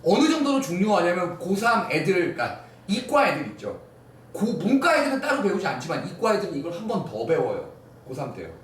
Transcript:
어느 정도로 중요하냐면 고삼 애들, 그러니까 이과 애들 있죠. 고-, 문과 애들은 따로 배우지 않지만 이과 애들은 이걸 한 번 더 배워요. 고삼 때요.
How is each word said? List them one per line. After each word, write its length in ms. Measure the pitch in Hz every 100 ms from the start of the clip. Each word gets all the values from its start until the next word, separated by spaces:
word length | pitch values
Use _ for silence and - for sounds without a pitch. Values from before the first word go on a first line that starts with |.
어느 240 | 165 208 311
정도로 320 | 320 277 269
중요하냐면 760 | 156 175 214 202 175 175 175 -
고삼 520 | 180 196 233 214 -
애들, 240 | 156 147 180 156
그러니까 300 | - 120 - - - -
이과 420 | 214 - 285 247
애들 180 | 160 117
있죠. 280 | 98 101 - - - - - -
고-, 200 | - 220
문과 440 | 165 185 269 349 302
애들은 220 | 277 269
따로 220 | 285 277
배우지 240 | 202 170 -
않지만 400 | 127 156 147 -
이과 260 | - 220
애들은 220 | 196 175 143
이걸 160 | 160
한 140 | 175 220
번 180 | 220
더 220 | - 110 -
배워요. 460 | 165 123 - - - - - -
고삼 280 | 135 127
때요. 140 | 95 82 82